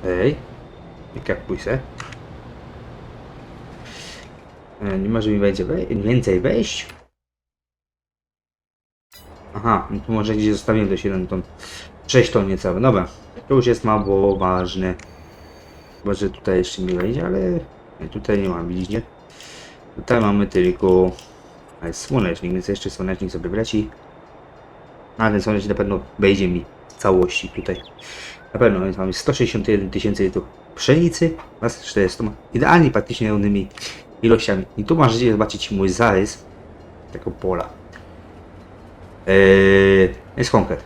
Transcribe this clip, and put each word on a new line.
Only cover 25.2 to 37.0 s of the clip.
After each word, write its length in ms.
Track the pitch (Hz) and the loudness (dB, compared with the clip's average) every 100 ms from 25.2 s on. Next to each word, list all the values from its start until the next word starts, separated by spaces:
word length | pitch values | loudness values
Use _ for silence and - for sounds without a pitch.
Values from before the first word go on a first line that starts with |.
| 110 | 0
ten 120 | 104 | 0
słonecznik 280 | 101 104 101 | 0 -2 -2
na 60 | |
pewno 240 | 104 101 95 - - | -2 -2 -4 -6 0
wejdzie 280 | 98 98 92 | 2 2 0
mi 180 | 90 - - - | -2 -6 -20 -20
w 60 | |
całości 560 | - 101 92 90 - - | -4 2 2 2 -2 -8
tutaj. 320 | - - 92 - - - - - - - | -8 -8 -8 -12 -20 -18 -16 -18 -18 -10
Na 60 | 104 | 2
pewno, 200 | 117 95 | 2 4
więc 180 | 95 95 | -2 -2
mamy 160 | 95 | -4
sto 200 | 92 - | -2 -4
sześćdziesiąt 340 | 135 120 110 104 | 0 0 0 0
jeden 220 | 104 95 | 0 0
tysięcy 340 | 98 104 98 | -4 -2 0
litrów 200 | 95 95 - - - | -2 -2 -8 -20 -20
pszenicy 560 | - - 156 170 - 165 - - - | -6 2 4 4 2 -2 -2 -16 -6
wraz 180 | 117 - | -6 -6
z 40 | |
czterystoma 500 | - 107 95 - 110 - - | -4 0 0 0 -6 -6 -8
idealnie 380 | 117 139 170 139 | 0 4 6 6
praktycznie 380 | 107 - 120 110 | 2 -4 -4 0
równymi 380 | 104 101 101 95 - - - - - | 2 2 0 -4 -12 -16 -16 -20 0
ilościami. 440 | 113 113 - 98 92 - | 4 4 4 -2 -4 -8
I 60 | |
tu 120 | 104 | -2
możecie 360 | 165 117 113 123 | 2 4 4 2
zobaczyć 400 | 107 104 101 - | 2 0 -4 -4
mój 180 | 98 95 | 0 0
zarys 560 | 92 117 95 104 - - - - - - - | 2 4 4 0 -6 -18 -20 -20 -20 -20 -20